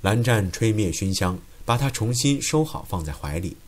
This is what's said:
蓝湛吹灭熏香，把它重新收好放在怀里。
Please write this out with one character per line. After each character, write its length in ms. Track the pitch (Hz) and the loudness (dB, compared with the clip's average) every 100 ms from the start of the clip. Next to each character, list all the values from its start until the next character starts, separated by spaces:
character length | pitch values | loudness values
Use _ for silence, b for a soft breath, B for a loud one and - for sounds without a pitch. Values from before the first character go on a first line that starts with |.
蓝 200 | 95 113 | 2 2
湛 300 | 120 113 95 | 4 4 2
吹 220 | - 110 | 0 2
灭 180 | 107 98 | 2 0
熏 220 | 78 95 | 0 -2
香， 260 | 92 95 90 - B | 0 0 -2 -10 B
把 140 | - 120 | -2 0
它 120 | 139 | 0
重 240 | - 117 | 0 -2
新 280 | 123 143 139 | 2 2 2
收 240 | - 156 156 | 0 0 0
好 200 | 147 - | -4 -6
放 160 | 92 78 | -6 -6
在 80 | |
怀 260 | 73 73 78 | -8 -6 -4
里。 160 | 92 - | -6 -10